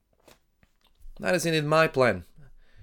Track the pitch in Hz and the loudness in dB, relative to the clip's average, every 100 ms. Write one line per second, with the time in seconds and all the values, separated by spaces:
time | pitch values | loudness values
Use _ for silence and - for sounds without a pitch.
0 | _ _ _ - _ _ _ _ _ _ | _ _ _ -20 _ _ _ _ _ _
1 | - - - 180 165 160 147 156 160 131 | -20 -8 -2 -2 0 -2 2 2 2 2
2 | 123 92 - - - - - - | 2 0 -6 -20 -20 -20 -20 -20